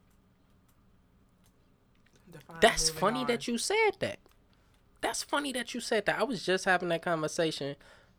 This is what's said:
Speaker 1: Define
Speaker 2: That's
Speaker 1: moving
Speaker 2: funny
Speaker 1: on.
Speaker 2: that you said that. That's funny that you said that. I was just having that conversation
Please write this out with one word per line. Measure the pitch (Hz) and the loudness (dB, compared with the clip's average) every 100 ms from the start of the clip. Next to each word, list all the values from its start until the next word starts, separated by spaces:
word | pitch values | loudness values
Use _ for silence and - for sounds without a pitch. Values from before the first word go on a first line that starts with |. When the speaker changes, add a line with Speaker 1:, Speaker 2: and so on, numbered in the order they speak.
| _ _ _ _ _ _ _ _ _ _ _ _ _ _ _ _ _ _ _ _ _ _ - | _ _ _ _ _ _ _ _ _ _ _ _ _ _ _ _ _ _ _ _ _ _ -20
Speaker 1:
Define | 151 - 165 | -20 -18 2
Speaker 2:
That's | 220 - 156 | 4 4 -2
Speaker 1:
moving | 156 | 0
Speaker 2:
funny | 190 254 | 0 0
Speaker 1:
on. | 240 | -2
Speaker 2:
that | 240 - | -4 -4
you | 233 | -4
said | - 427 427 - | 0 4 2 2
that. | - - - _ _ _ _ _ _ _ | -4 -6 -16 _ _ _ _ _ _ _
That's | - - | -4 -4
funny | - 285 285 | -2 -2 -2
that | 247 - | -4 -6
you | 247 | -8
said | - 220 - | -2 0 2
that. | 156 | 0
I | |
was | 240 196 | 0 0
just | - 185 | 0 0
having | 196 180 180 | 2 2 2
that | 165 | 0
conversation | 180 160 151 - 165 - 143 143 - - - | 0 0 0 0 0 -2 -6 -8 -16 -20 -20